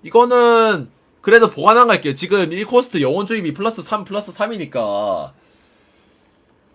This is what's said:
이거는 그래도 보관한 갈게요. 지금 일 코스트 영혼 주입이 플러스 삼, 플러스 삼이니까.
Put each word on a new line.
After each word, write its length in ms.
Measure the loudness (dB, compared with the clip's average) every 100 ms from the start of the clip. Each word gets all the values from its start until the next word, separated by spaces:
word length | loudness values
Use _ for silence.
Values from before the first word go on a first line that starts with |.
이거는 840 | 2 2 4 4 4 4 2 -2 -6 _ _ _
그래도 280 | 4 4 4
보관한 360 | 2 2 4 4
갈게요. 260 | 2 -2 -6
지금 360 | -2 -2 -2
일 140 | -4 0
코스트 360 | 0 0 -2
영혼 240 | -2 -2 -4
주입이 280 | -6 -6
플러스 280 | -6 -6 -6
삼, 220 | -8 -8
플러스 280 | -6 -10 -10
삼이니까. 1000 | -8 -6 -6 -8 -6 -4 -4 -4 -6 -8 _ _ _ _ _ _ _ _ _ _ _ _ _ _